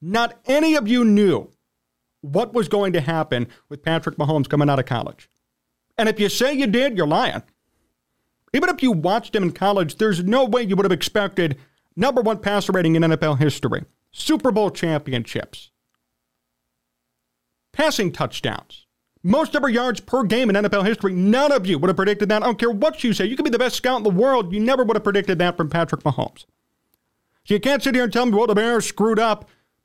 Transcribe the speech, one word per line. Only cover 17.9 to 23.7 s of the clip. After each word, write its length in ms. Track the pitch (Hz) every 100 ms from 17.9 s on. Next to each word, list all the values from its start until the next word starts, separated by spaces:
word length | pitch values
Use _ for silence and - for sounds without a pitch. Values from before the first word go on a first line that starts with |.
| - 180
touchdowns, 760 | - 135 - 120 - - - _ _ _ _
most 320 | 175 269 302
ever 140 | 294 262
yards 320 | 233 254 208
per 240 | - 262
game 260 | 202 233 240
in 60 | 196
N 80 |
F 100 | 208
L 80 | 202
history. 300 | 196 208 196
None 400 | 180 196 247 294
of 120 | 269
you 140 | 185 220
would 100 | 185
have 80 | 190
predicted 320 | 190 208 208
that. 140 | 214
I 40 | 240
don't 120 | 214
care 140 | 233
what 320 | 202 302 311
you 80 | 240
say. 120 | 202
You 120 | 196 262
could 80 |
be 60 | 294
the 80 | 233
best 180 | 254